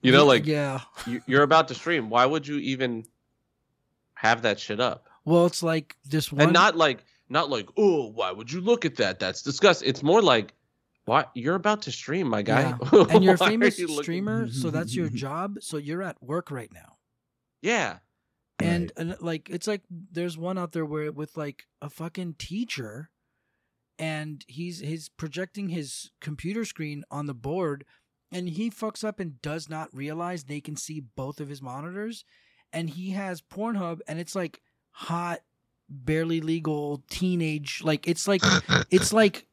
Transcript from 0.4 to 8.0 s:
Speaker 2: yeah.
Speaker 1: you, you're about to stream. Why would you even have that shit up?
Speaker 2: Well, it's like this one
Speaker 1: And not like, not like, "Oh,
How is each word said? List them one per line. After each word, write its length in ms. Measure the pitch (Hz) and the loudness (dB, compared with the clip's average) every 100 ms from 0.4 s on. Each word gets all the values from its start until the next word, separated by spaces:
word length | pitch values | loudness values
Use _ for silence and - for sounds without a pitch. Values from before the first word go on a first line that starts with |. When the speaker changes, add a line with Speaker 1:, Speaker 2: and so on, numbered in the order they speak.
| 151 | 4
Speaker 2:
yeah. 340 | 151 143 131 - - - | 0 -2 -4 -10 -12 -8
Speaker 1:
you, 160 | 120 - | -8 0
you're 160 | 131 | 4
about 260 | 143 160 165 | 6 6 4
to 60 | |
stream. 360 | 127 - 165 110 | -4 -4 -2 0
Why 160 | 120 127 | 4 4
would 200 | 156 139 | 2 -4
you 120 | 147 | -6
even 460 | 131 131 131 113 110 _ _ _ _ _ _ _ _ _ _ | -4 -2 -2 -4 -10 _ _ _ _ _ _ _ _ _ _
have 280 | - 113 117 | 0 2 4
that 180 | 113 101 | 2 -2
shit 200 | - 107 | -4 -2
up? 280 | 123 78 _ _ | -2 -2 _ _
Speaker 2:
Well, 220 | - 170 175 | 2 4 4
it's 160 | - | 2
like 340 | 170 160 147 - | -2 -2 -4 -20
this 260 | 139 151 139 | -4 -2 -2
one 120 | 139 | 4
Speaker 1:
And 100 | 156 | 6
not 240 | 170 202 165 | 8 6 6
like, 280 | 156 131 _ _ _ | 2 2 _ _ _
not 200 | 143 151 | -2 0
like, 200 | 127 - - | -2 -4 2
"Oh, 300 | 208 160 | 4 4